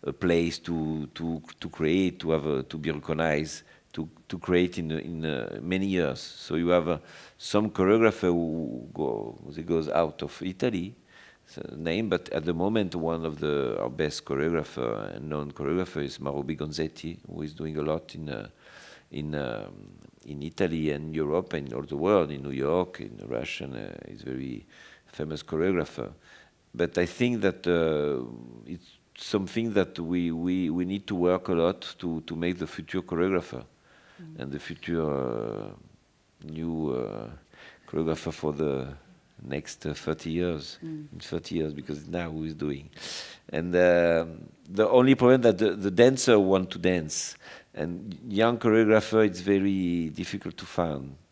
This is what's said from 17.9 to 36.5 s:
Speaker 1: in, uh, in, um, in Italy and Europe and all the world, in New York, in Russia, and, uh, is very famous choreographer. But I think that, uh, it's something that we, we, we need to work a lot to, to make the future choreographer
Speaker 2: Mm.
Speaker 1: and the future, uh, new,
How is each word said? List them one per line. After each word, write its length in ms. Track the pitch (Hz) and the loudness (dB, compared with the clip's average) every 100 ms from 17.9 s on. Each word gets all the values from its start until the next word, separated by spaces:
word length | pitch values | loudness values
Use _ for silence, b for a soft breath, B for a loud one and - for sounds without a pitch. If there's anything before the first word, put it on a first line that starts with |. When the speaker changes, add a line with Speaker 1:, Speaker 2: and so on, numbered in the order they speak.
| 78 - 80 | -2 -4 -12
Speaker 1:
in, 140 | 76 | -8
uh, 180 | 55 52 _ B B B B B | -8 -10 _ B B B B B
in, 240 | 73 76 76 | -8 -4 -4
um, 380 | 65 55 50 50 50 50 - _ - | -4 -6 -10 -16 -20 -20 -20 _ -14
in 160 | 73 | -10
Italy 480 | 76 - 92 80 78 | -10 -2 0 2 0
and 220 | 73 78 | -2 -4
Europe 380 | 78 73 82 - | -4 0 0 -2
and 220 | 80 69 | -6 -6
all 80 | 60 | -8
the 160 | 71 73 | -6 0
world, 340 | 87 101 76 | 4 4 2
in 120 | 71 | -4
New 80 | 69 | -6
York, 500 | 65 69 87 90 - | -2 2 2 0 -6
in 180 | 50 53 52 | -14 -12 -6
Russia, 380 | 58 69 - 69 | -6 -6 -8 -10
and, 100 | 62 | -10
uh, 140 | 50 50 50 | -12 -14 -16
is 140 | 50 | -14
very 440 | 58 65 67 53 - B B B _ | -8 -6 -6 -10 -14 B B B _
famous 360 | - 78 76 | -8 -6 -6
choreographer. 720 | - 80 90 90 73 - 53 - B B B _ _ | -4 0 2 2 0 -6 -10 -12 B B B _ _
But 240 | - 85 - | -2 0 2
I 80 | 87 | -2
think 360 | - 123 120 | 0 0 2
that, 260 | 98 92 90 | 0 0 2
uh, 560 | 87 80 76 73 67 60 60 60 58 57 | 4 4 2 0 -2 -4 -12 -16 -18 -14
it's 320 | 87 - _ _ - | -14 -14 _ _ -14
something 560 | - 104 92 113 117 | -2 -2 0 -2 2
that 260 | 101 87 - | 2 2 -2
we, 320 | 82 90 85 | -2 0 0
we, 380 | 82 87 92 85 | 0 0 0 0
we 160 | 85 90 | 0 -2
need 200 | 101 - | -4 -4
to 80 | 95 | 2
work 340 | 87 90 95 | 4 4 2
a 40 | |
lot 420 | 85 85 92 - - | 2 2 0 -10 -8
to, 220 | 87 80 | -6 -4
to 140 | 80 82 | -6 -4
make 240 | 87 90 | -2 -2
the 80 | 78 | -6
future 340 | - 78 95 | -8 -6 -6
choreographer 640 | - 82 92 92 82 64 - _ B B B B | -2 0 2 2 -2 -12 -12 _ B B B B
Speaker 2:
Mm. 180 | 165 160 | -18 -12
Speaker 1:
and 100 | 67 | -8
the 80 | 71 | -8
future, 420 | - 82 - 85 | -10 -10 -2 0
uh, 680 | 78 69 64 57 55 52 52 50 - _ _ _ _ _ | 0 0 -2 -2 -6 -6 -10 -14 -20 _ _ _ _ _
new, 480 | 78 | -14